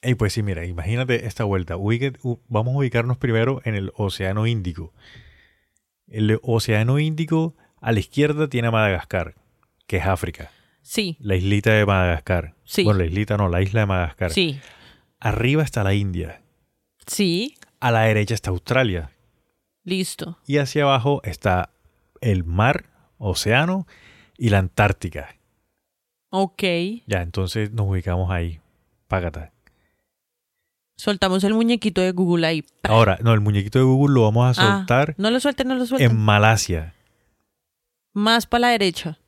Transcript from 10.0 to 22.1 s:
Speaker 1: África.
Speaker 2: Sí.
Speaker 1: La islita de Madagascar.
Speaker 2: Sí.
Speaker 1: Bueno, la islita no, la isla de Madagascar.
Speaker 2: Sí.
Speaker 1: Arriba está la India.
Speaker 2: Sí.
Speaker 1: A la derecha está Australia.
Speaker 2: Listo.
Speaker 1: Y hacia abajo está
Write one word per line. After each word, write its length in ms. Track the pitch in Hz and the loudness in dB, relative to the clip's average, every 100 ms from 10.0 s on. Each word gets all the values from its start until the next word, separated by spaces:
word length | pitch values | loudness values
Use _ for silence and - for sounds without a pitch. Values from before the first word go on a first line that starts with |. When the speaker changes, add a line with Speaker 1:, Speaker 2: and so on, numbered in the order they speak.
| 82 | 0
Speaker 1:
África. 440 | 98 85 - 80 _ _ _ | -2 -4 -10 -18 _ _ _
Speaker 2:
Sí. 340 | _ - 202 165 | _ -4 -4 -6
Speaker 1:
La 160 | 107 95 | -2 0
islita 360 | 95 104 107 | 2 0 2
de 140 | 107 104 | 2 4
Madagascar. 680 | 98 90 82 - 90 80 _ | 4 2 0 -2 -2 -2 _
Speaker 2:
Sí. 200 | _ - | _ 0
Speaker 1:
Bueno, 140 | 180 101 | 2 2
la 60 | 85 | 0
islita 300 | 90 104 104 | -2 -2 0
no, 100 | 98 | 0
la 140 | 87 | 0
isla 180 | 95 110 | 0 0
de 60 | 104 | 0
Madagascar. 440 | 92 85 - 90 | 0 -2 -4 -4
Speaker 2:
Sí. 300 | 80 170 139 - - - _ _ _ | 0 -2 -4 -14 -20 -20 _ _ _
Speaker 1:
Arriba 420 | 110 104 113 147 | -4 0 0 0
está 200 | 147 - | 0 -2
la 120 | 98 | 0
India. 480 | 101 101 87 78 - _ _ _ _ _ _ - | 0 -2 -6 -8 -12 _ _ _ _ _ _ -14
Speaker 2:
Sí. 480 | - 202 170 247 _ - _ | -2 0 0 -4 _ -20 _
Speaker 1:
A 100 | 127 | 0
la 120 | 113 | 2
derecha 320 | 110 107 104 | 4 2 0
está 160 | 110 - | -4 -4
Australia. 600 | 92 - 120 123 87 76 _ _ _ _ _ _ _ | -6 -2 0 0 -2 -8 _ _ _ _ _ _ _
Speaker 2:
Listo. 560 | - 185 185 - - 170 - | -6 -4 -4 -6 -12 -14 -4
Speaker 1:
Y 120 | 143 | -2
hacia 240 | 135 151 | 0 0
abajo 380 | 143 135 123 143 | 2 2 2 -2
está 460 | - 85 104 90 - _ _ _ _ | -4 -4 0 0 -2 _ _ _ _